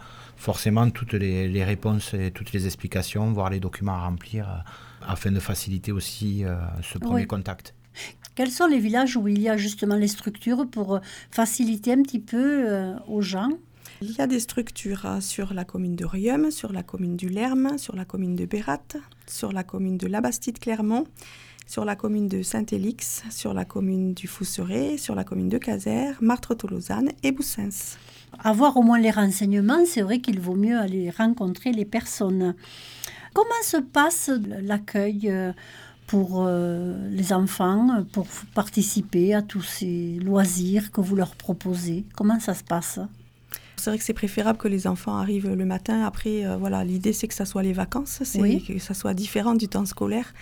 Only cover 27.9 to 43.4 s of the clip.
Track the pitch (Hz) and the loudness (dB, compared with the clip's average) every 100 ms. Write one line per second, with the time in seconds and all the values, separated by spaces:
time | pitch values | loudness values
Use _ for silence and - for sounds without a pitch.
27.9 | - - - - - 220 214 294 269 233 | -12 -18 -20 -20 -2 2 6 6 8 8
28.9 | 233 220 214 202 190 202 202 202 311 349 | 8 6 6 4 4 2 4 6 6 6
29.9 | 339 190 247 247 190 175 185 214 240 196 | 4 2 0 0 0 0 2 4 4 2
30.9 | 190 175 170 226 240 190 185 254 226 208 | 0 -2 2 2 2 0 0 0 0 0
31.9 | 233 - - 196 190 180 175 - - - | -2 -4 -2 2 4 2 0 -8 -20 -18
32.9 | - - - - 392 453 466 440 320 269 | -14 -14 -14 -2 2 4 2 0 0 2
33.9 | 294 302 339 - 262 202 208 196 202 208 | 4 4 2 0 0 0 -4 -2 -2 0
34.9 | 208 202 202 214 190 185 175 - - - | 0 0 0 0 0 0 -4 -12 -20 -20
35.9 | - - 202 185 185 185 175 175 175 175 | -20 0 2 4 2 2 2 2 0 -2
36.9 | 185 196 196 185 190 196 - 185 202 247 | -4 -4 0 2 4 2 2 2 6 6
37.9 | 233 180 202 175 - - - 190 - 196 | 4 2 -2 -4 -8 -4 -2 0 0 2
38.9 | 214 202 180 185 208 208 196 - - 185 | 0 0 2 4 4 0 -6 -8 -6 -4
39.9 | 175 170 170 190 196 190 180 180 208 208 | -2 -2 -2 2 4 4 2 2 2 2
40.9 | - 185 196 175 - - 175 185 180 175 | 0 2 2 0 -2 -4 -4 -2 -2 -2
41.9 | 170 208 - 208 226 226 180 - 170 - | -4 -4 0 2 4 2 -4 -2 -2 -2
42.9 | - 196 - - _ | -6 -8 -10 -20 _